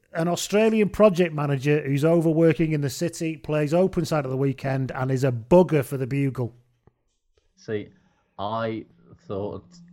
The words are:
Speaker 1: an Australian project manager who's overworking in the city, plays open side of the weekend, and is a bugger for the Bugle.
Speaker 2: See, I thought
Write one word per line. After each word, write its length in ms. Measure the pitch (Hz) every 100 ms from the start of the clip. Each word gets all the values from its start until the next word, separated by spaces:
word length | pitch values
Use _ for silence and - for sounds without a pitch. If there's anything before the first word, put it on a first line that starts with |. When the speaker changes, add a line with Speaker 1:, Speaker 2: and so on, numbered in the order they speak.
| _
Speaker 1:
an 160 | 170 170
Australian 600 | 175 - 202 220 220 202
project 440 | - 214 170 175
manager 480 | 151 147 139 139 151
who's 200 | 135 139
overworking 680 | 160 170 165 156 165 156 160
in 80 | 151
the 80 | 143
city, 480 | - 170 - 165 156
plays 360 | - 151 147
open 300 | 170 190 185
side 220 | 160 156 135
of 60 |
the 40 | 131
weekend, 560 | 139 131 135 135 131
and 180 | 135 131
is 140 | 131
a 80 | 135
bugger 540 | 120 110 175 175 156 127
for 100 | 135
the 120 | 127
Bugle. 460 | 139 139 123 117 - _ _ _ _ _ _ _ _ _ _
Speaker 2:
See, 320 | - 107 101 _ _ _ _ -
I 460 | 101 113 113 110 - _ _ - -
thought 380 | 98 101 - - - -